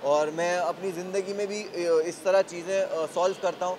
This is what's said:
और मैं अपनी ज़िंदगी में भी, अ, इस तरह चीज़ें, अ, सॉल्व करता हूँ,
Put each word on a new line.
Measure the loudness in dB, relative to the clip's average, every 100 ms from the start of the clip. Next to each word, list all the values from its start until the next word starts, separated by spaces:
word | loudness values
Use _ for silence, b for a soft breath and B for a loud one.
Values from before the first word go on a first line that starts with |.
और | 4 4 2
मैं | 0 0 2
अपनी | 0 -2 -4
ज़िंदगी | -6 -4 -2 -2
में | -4 -4
भी, | -4
अ, | -6 -4 2 4 2
इस | -2
तरह | 2 4
चीज़ें, | 2 -2 -2 -2
अ, | 0 -2 -2
सॉल्व | 2 0 2
करता | -2 -2
हूँ, | -4